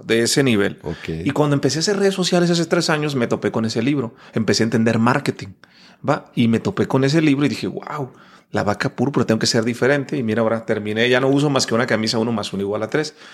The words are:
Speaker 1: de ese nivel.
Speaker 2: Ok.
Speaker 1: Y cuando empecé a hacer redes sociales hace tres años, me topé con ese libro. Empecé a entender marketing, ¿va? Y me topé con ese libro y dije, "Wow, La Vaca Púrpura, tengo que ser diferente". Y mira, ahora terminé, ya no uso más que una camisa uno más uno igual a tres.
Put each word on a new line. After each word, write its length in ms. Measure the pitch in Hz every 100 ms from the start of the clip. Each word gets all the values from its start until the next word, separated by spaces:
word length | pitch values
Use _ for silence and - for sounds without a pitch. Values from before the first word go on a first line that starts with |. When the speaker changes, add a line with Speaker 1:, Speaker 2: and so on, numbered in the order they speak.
Speaker 1:
de 160 | - 113
ese 200 | 117 -
nivel. 360 | 135 107 98 78
Speaker 2:
Ok. 260 | - 82 - 80
Speaker 1:
Y 60 | 90
cuando 240 | 143 147
empecé 240 | 143 139 139
a 20 |
hacer 160 | 165 196
redes 180 | 196
sociales 360 | 190 175 180 175
hace 160 | 170 165
tres 240 | 170 -
años, 240 | 156 151
me 140 | 135 117
topé 220 | 113 107
con 140 | 117
ese 160 | 110 113
libro. 320 | 117 147 117 - -
Empecé 300 | 120 110 107
a 0 |
entender 340 | 113 117 113 113
marketing, 560 | 113 139 139 - 107 - _ _ - - 123
¿va? 240 | 151 -
Y 140 | - 117
me 100 | 113
topé 260 | 107 98 107
con 180 | 135
ese 180 | 135 160
libro 240 | 156 139 143
y 20 |
dije, 200 | 110 95
"Wow, 440 | - - 147 131 - - - _
La 120 | 104
Vaca 320 | 95 101 -
Púrpura, 300 | - 123 143
tengo 140 | 113 110
que 80 | 113
ser 180 | 120
diferente". 540 | 113 117 123 143 131 151
Y 40 |
mira, 200 | 113 107
ahora 240 | 110 113 113
terminé, 420 | 107 104 107 123
ya 100 | 127
no 80 | 135
uso 200 | 139 147
más 180 | 135 -
que 60 |
una 120 | 113 117
camisa 320 | 113 110 117
uno 140 | 113
más 200 | 110 104
uno 100 | 95
igual 200 | 98 104
a 80 | 110
tres. 240 | 147 151 - -